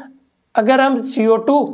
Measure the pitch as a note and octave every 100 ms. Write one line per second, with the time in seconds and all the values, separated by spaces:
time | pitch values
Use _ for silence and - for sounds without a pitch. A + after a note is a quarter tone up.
0 | - _ _ _ _ - A3 C4 C4+ B3+
1 | - - A3 A3+ A3+ C#4+ C#4+